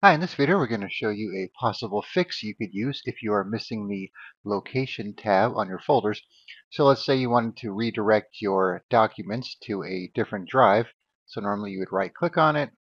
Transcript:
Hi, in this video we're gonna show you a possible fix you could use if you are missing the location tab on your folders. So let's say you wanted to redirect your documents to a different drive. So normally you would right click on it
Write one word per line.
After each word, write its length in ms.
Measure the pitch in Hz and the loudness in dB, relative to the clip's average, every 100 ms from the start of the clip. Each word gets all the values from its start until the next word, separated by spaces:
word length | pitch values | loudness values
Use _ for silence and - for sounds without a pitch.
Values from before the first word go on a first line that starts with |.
Hi, 80 | 196 | 6
in 80 | 156 | 6
this 140 | 175 | 0
video 240 | - 139 196 | 0 2 4
we're 80 | 127 | 2
gonna 240 | 113 98 | -2 -4
show 180 | - 113 | -4 -2
you 240 | 104 107 | -2 -4
a 240 | 95 95 _ | -6 -8 _
possible 460 | 120 104 113 101 - | -2 -2 -4 -4 -2
fix 300 | - 180 - | -2 -2 -4
you 120 | 107 | -10
could 200 | 104 107 | -8 -8
use 260 | 98 123 139 - | -4 -6 -6 -8
if 160 | 113 | -8
you 100 | 110 | -2
are 100 | 104 | 0
missing 460 | 98 110 - 113 101 | 0 -6 -6 -8 -6
the 220 | 101 95 - - _ | -6 -8 -14 -20 _
location 720 | - 202 - 196 135 - 104 104 | -4 -4 -2 -4 -4 -6 -10 -8
tab 360 | 107 98 113 113 | 2 4 4 0
on 100 | 98 | -4
your 120 | 92 | -6
folders. 420 | - 139 104 107 _ _ - - _ | 2 2 2 -4 _ _ -20 -20 _
So 160 | - | 2
let's 220 | 143 135 - | 4 4 2
say 100 | 135 | 0
you 140 | 127 | 2
wanted 260 | 120 113 110 | 2 0 -6
to 100 | 113 | -8
redirect 720 | 98 113 110 104 107 - - | -4 -4 -2 4 2 2 -6
your 420 | 104 95 95 87 _ | 0 2 2 0 _
documents 680 | 120 110 - 92 113 127 - | 2 2 0 -8 -8 -8 -14
to 200 | - 101 | -8 -8
a 280 | 87 95 90 | -6 -8 -6
different 320 | - 107 104 90 | -6 -4 -6 -4
drive. 420 | 131 120 101 117 _ _ _ | 4 6 6 0 _ _ _
So 160 | _ - | _ -10
normally 300 | 101 104 104 | -6 -4 -6
you 80 | 95 | -8
would 120 | 92 | -4
right 220 | 95 92 | -2 -2
click 240 | - 175 170 | -2 -2 2
on 180 | 156 | 2
it 140 | 151 139 _ | 2 -4 _